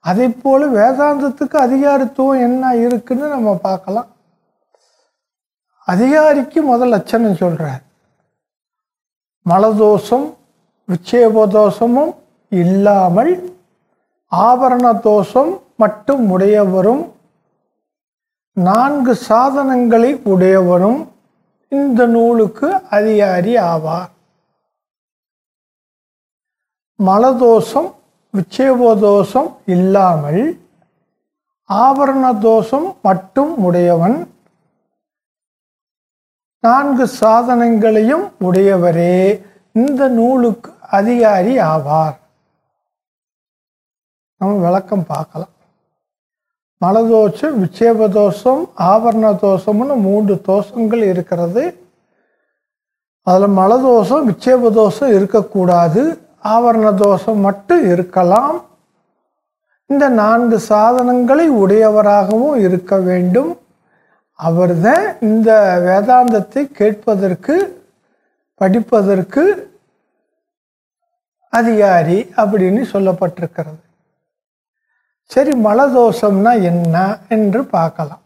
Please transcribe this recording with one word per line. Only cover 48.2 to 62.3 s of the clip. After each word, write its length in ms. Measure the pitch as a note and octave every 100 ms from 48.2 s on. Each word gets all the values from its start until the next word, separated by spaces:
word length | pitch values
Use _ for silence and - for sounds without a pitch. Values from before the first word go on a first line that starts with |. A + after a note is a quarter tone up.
| G3+ E3+ B3 C4+ F4+ -
ஆபரண 500 | F3 G#3+ A#3 A3 A3
தோஷம்னு 640 | F#3+ G3+ F#3+ - G#3+ C4+ C4+
மூன்று 400 | F#3+ G#3 G#3 F#3+
தோஷங்கள் 580 | - G3 G3 A#3 A3+ A#3
இருக்கிறது. 840 | G3+ F3+ E3+ F3 E3+ G#3 E4+ - _ _ _ _ _ _ _ _ _ _ _ _ _ _ -
அதுல 200 | F#3 G3+
மலதோஷம், 800 | F#3+ F#3+ B3 C4 A#3 F#3+ C#4+
விட்சேப 460 | B3+ E3+ B3 B3+ A#3
தோஷம் 440 | G#3+ G#3 - C#4
இருக்கக்கூடாது. 1120 | G3 G3 A3 - G3 F#3 F3 E3+ F#3 D4+ E4 _ _ G#3
ஆவரண 380 | A3+ A#3+ A3+ G#3+ G3
தோஷம் 420 | G#3 F#3 F#3+ G#3+
மட்டும் 380 | G3 G3 - F4 G#3+
இருக்கலாம். 680 | F3 F3+ F#3 F3 G#3 C#4+ E4 - _ _ _ _ _ _ _ _ _ _ _ _
இந்த 160 | C#4 C#4 A#3
நான்கு 360 | G#3 A#3 A#3+ A3
சாதனங்களை 840 | - G#3 A3 B3 B3 B3 B3 C#4+ E4 A#3+
உடையவராகவும் 960 | F#3+ G#3+ G#3+ G#3+ G#3 G3+ F#3+